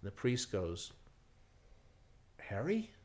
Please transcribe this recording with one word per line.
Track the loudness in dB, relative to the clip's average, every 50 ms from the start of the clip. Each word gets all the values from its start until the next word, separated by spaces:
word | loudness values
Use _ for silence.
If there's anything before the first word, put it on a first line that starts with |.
the | -8 -8
priest | -10 0 2 4 4 4 2 2
goes, | 0 2 2 2 0 -2 -4 -8 -12 -16 -20 -20 -20 -20 -20 -20 -20 -20 -20 -20 -20 -20 -20 -20 -20 -20 -20 -20 -20 -20 -20 -20 -20 -20 -20 -20 -20 -16
Harry? | -8 -4 -2 -2 2 2 2 2 0 -2 -8 -20 -20